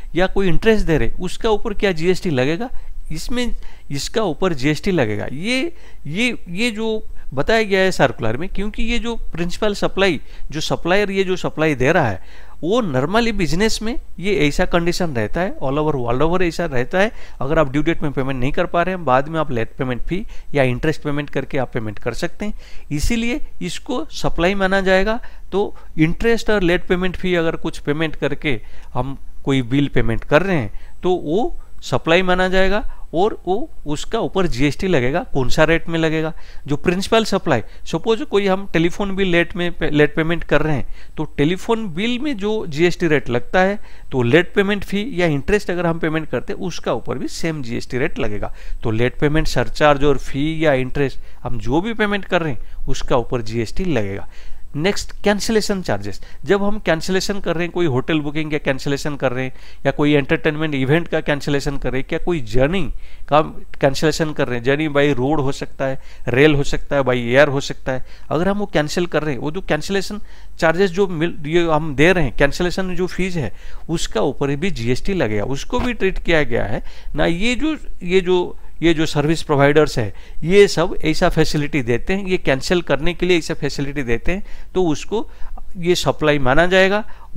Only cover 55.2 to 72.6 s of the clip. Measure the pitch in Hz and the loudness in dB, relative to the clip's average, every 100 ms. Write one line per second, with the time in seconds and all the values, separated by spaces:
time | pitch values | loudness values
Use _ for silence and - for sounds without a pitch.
55.2 | 202 208 - 220 202 196 175 101 101 95 | 0 0 0 0 0 -2 -2 -4 -4 -6
56.2 | - - 131 196 202 196 - 160 170 185 | -6 -8 0 2 2 2 0 -2 0 0
57.2 | 175 202 165 160 175 175 170 123 135 160 | 0 -2 -2 -2 -4 0 0 0 0 -2
58.2 | 147 147 156 147 147 131 147 139 156 143 | -2 -4 -4 -2 -2 -2 -2 -2 -4 -2
59.2 | 131 123 131 - - - 135 135 147 147 | -2 -2 -4 -6 -8 -4 -2 2 4 4
60.2 | 131 156 165 151 156 139 131 160 165 160 | 4 0 0 -2 -2 -2 2 2 2 -2
61.2 | 160 143 - 143 147 139 131 123 135 165 | -2 -2 0 -2 0 -2 0 -2 -2 -2
62.2 | - 175 110 123 139 190 131 - - - | -2 -2 0 4 4 2 0 -2 -6 -6
63.2 | - 151 156 - - - 143 135 160 151 | 0 2 2 -2 -6 0 0 2 0 0
64.2 | 156 147 127 120 120 143 156 143 147 123 | -2 -2 -2 0 0 0 0 2 2 2
65.2 | 131 151 135 143 - - 135 135 - - | 2 2 0 -2 -6 -4 -4 -4 -6 -6
66.2 | - 120 151 143 139 151 - 143 127 127 | -2 4 4 4 2 0 0 0 0 0
67.2 | 117 127 147 139 - - - 131 - - | 2 4 4 2 -4 -6 -4 -4 -4 -6
68.2 | - 139 180 202 202 160 151 - 175 151 | -2 0 0 0 0 0 0 -2 -2 -2
69.2 | 151 123 143 170 - 151 - 196 190 208 | -2 -4 -4 -6 -2 -2 -2 -2 -2 -6
70.2 | - - - - 165 165 196 170 202 170 | -8 -8 -10 -2 0 2 0 2 0 0
71.2 | 170 - 147 170 170 151 160 131 160 185 | -2 -2 0 2 2 2 0 2 4 4
72.2 | 139 - 143 - | 2 2 2 2